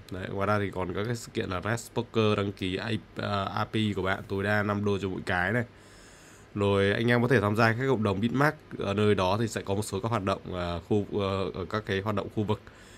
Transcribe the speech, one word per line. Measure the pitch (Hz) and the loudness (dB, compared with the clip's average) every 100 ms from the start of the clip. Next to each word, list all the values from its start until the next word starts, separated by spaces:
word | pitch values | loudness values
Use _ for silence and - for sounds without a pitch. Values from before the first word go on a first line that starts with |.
| - | -8
Đấy, | 92 95 | -10 -8
ngoài | 98 98 | -4 0
ra | 104 | 0
thì | 98 | 0
còn | 90 90 | -4 -4
các | 92 | -4
cái | 110 117 | -4 -6
sự | - | -6
kiện | 110 95 | -6 -4
là | 92 | -4
Red | 101 120 - | -2 -4 -4
Poker | 123 113 113 107 104 | -6 -2 2 2 2
đăng | 101 | 0
ký | 98 92 95 | -4 -4 -4
A-, | 110 110 - - | -4 -4 -6 -8
ờ, | 104 101 98 | -4 -2 -2
A | 104 | -2
P | 107 | -2
I | 113 107 | 0 0
của | 95 | 0
bạn | 92 95 - | 0 0 -2
tối | 98 | -2
đa | 101 104 | 2 2
năm | 104 101 | 2 0
đô | 104 98 | 0 0
cho | 95 | -2
mỗi | 90 - | -6 -2
cái | 90 90 | 0 2
này. | 117 120 - - - - - - - - | 0 -2 -10 -20 -20 -20 -20 -20 -20 -10
Rồi | 104 101 98 98 | 0 2 4 4
anh | 101 120 | 4 4
em | 120 | 4
có | 117 | 4
thể | 123 | 4
tham | 104 107 | 4 4
gia | 113 | 2
các | 113 135 | 2 0
cộng | 113 | 2
đồng | 107 98 | 2 2
Bitmax, | 117 131 147 151 - - | 0 2 2 0 -12 -6
ở | 98 | -2
nơi | 98 107 | 2 4
đó | 98 92 104 | 4 4 2
thì | 113 | 0
sẽ | 107 | -4
có | - | -2
một | 98 | -2
số | 104 98 | -2 -4
các | 113 | -2
hoạt | 113 | -2
động, | 98 95 90 | 0 -2 -4
ờ, | 90 87 85 - | -6 -4 -4 0
khu, | 107 98 | 0 0
ờ, | 104 98 98 92 | -2 0 -2 -4
ở | - 87 | -6 -4
các | 110 104 | -4 -2
cái | 98 | -2
hoạt | 104 101 | 0 -2
động | - | -4
khu | - | -4
vực. | 101 107 - - - | -2 -2 -4 -20 -20